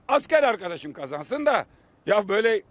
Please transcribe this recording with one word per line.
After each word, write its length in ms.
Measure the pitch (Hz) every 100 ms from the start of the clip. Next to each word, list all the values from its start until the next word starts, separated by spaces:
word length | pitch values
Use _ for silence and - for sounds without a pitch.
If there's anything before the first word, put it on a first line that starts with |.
| -
asker 360 | 277 - 311
arkadaşım 500 | 277 214 180 170 151
kazansın 520 | 160 139 147 151 285 294
da. 200 | 233 - _ _ _ -
Ya 240 | 208 196
böyle 320 | 202 226 220 -